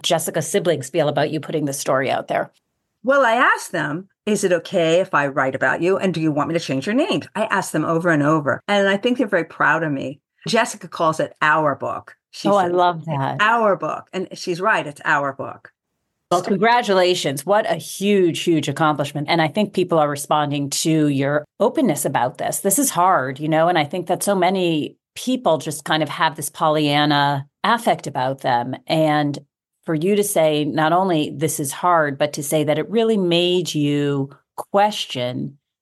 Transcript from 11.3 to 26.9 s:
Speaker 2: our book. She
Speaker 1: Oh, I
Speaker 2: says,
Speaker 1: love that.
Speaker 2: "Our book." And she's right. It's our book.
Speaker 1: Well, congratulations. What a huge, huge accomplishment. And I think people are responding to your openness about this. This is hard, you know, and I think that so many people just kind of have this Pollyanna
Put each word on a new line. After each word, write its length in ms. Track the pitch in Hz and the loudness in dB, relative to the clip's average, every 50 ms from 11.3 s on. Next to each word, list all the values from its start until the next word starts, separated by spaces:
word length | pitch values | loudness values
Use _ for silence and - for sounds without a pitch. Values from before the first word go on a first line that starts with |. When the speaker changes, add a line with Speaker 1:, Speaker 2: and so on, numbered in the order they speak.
| - - | -2 0
Speaker 2:
our 320 | 156 151 151 160 156 147 135 | 2 2 4 4 2 0 0
book. 440 | - 123 117 98 - - - - _ _ _ | -2 -4 -6 -8 -8 -10 -16 -20 _ _ _
She 180 | - - - 202 | -14 -4 0 2
Speaker 1:
Oh, 60 | 202 | 4
I 100 | 202 180 | 4 4
Speaker 2:
says, 80 | 175 175 | 2 2
Speaker 1:
love 320 | 180 175 175 175 165 151 | 4 4 2 2 0 -4
that. 320 | 160 151 139 135 135 131 - | -4 -4 -2 -2 -2 0 2
Speaker 2:
"Our 360 | - 220 233 240 226 208 185 | 2 2 4 4 2 2 2
book." 340 | 160 156 151 - - - _ - | 0 -2 -6 -6 -8 -10 _ -8
And 140 | 190 185 - 185 | -8 -8 -8 -10
she's 280 | - - 185 175 165 | -10 -8 -6 -6 -2
right. 240 | 190 220 208 175 147 | 0 0 0 0 -2
It's 160 | 147 143 - - | -6 -10 -6 -2
our 280 | 151 156 143 143 139 131 | 0 0 0 0 -2 -4
book. 380 | - 135 117 - - - - _ _ _ _ _ _ _ _ _ _ _ _ | -6 -10 -12 -12 -16 -20 -20 _ _ _ _ _ _ _ _ _ _ _ _
Speaker 1:
Well, 120 | 175 180 | 0 0
congratulations. 1040 | 175 - 202 180 202 233 240 247 233 208 190 185 180 180 180 175 - 156 135 143 - | 0 0 0 2 4 4 4 4 2 2 4 4 4 4 2 2 0 -2 -4 -4 0
What 240 | 165 202 214 214 - | 2 2 2 2 0
a 60 | 165 | -2
huge, 680 | 165 - - - - 190 202 208 196 180 170 147 - | -4 -6 -8 -8 -4 0 2 4 4 4 2 2 0
huge 260 | - 180 165 156 - - | 0 0 0 0 0 -2
accomplishment. 600 | 135 - 165 151 151 147 147 139 - 151 147 - | -2 0 2 2 2 0 -2 -4 -6 -6 -4 0
And 120 | 175 165 | 0 0
I 60 | 160 156 | 0 0
think 260 | - 214 208 208 - | 0 -2 -2 -2 0
people 240 | 196 180 180 170 160 | -2 -2 2 2 2
are 120 | 151 147 | 2 2
responding 600 | 147 143 - - 160 151 147 143 143 143 143 139 | 0 -4 -4 0 0 0 0 0 -2 -2 -4 -4
to 380 | - - - 165 160 160 151 147 | -4 -2 0 0 2 2 2 2
your 380 | 143 135 139 139 147 147 - - _ - | 2 0 0 0 0 -2 -2 -4 _ -2
openness 460 | 196 - - 320 285 208 147 139 - | 0 0 2 2 2 2 0 0 -2
about 320 | 170 135 123 120 127 - - | -2 0 0 0 -2 -2 -4
this. 220 | - - - - | -6 -4 -4 -2
This 180 | - 196 196 285 | -2 0 0 0
is 140 | 277 - | 0 0
hard, 480 | - 160 175 190 185 151 127 131 135 131 | 2 2 4 4 4 2 2 -2 -4 -4
you 80 | 156 151 | -2 0
know, 220 | 156 156 160 170 | 2 2 4 4
and 80 | 180 165 | 2 2
I 80 | 147 | 0
think 220 | 143 - 185 165 170 | -2 -4 -6 -4 -2
that 160 | 180 175 - | -4 -2 0
so 120 | 202 202 | 0 0
many 600 | 190 170 185 196 190 180 170 165 151 131 - - _ _ _ _ | 2 2 2 2 2 0 0 0 -2 -2 -6 -8 _ _ _ _
people 420 | - - 247 254 254 254 180 160 143 | -8 -4 -4 -4 0 0 0 0 0
just 260 | - 165 143 - - | 0 -4 -8 -8 -4
kind 200 | - 160 156 156 | -2 -2 0 0
of 60 | 139 | -2
have 260 | - 170 165 160 151 | -2 0 0 0 0
this 140 | 165 143 - | -4 -8 -10
Pollyanna 1000 | - - 170 156 151 156 151 143 | -4 -2 0 2 2 2 2 2